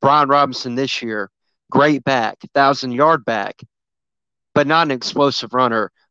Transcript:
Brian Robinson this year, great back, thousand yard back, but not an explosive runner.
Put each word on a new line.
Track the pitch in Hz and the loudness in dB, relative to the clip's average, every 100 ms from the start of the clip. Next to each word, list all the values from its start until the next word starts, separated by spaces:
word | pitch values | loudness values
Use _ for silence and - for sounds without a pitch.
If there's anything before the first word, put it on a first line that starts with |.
Brian | 139 151 139 | 2 2 4
Robinson | 143 139 123 127 | 2 2 -2 -6
this | 120 135 - | -4 -4 -6
year, | 117 107 98 _ _ _ _ | -6 -8 -8 _ _ _ _
great | 131 147 139 | 2 2 2
back, | 139 131 107 - - 143 | 0 -2 -2 -8 -6 0
thousand | 139 139 127 | 2 2 -4
yard | 123 151 160 120 | 0 2 2 -2
back, | 110 101 - - _ _ _ _ _ _ _ _ 147 | -4 -6 -10 -20 _ _ _ _ _ _ _ _ -2
but | 143 | 2
not | 160 160 | 2 0
an | |
explosive | 127 - 139 143 - 113 | -2 -4 0 0 0 -4
runner. | 123 127 113 101 _ _ | 0 0 0 -4 _ _